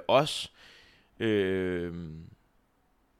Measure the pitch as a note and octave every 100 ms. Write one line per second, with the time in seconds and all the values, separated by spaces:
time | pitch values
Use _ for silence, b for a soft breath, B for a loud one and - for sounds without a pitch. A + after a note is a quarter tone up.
0 | - A#2+ D#3 - - b b b b b
1 | b - A2 G#2 F#2+ F#2+ F#2 F2+ F2 E2+
2 | E2 D#2+ E2+ - _ _ _ _ _ _
3 | _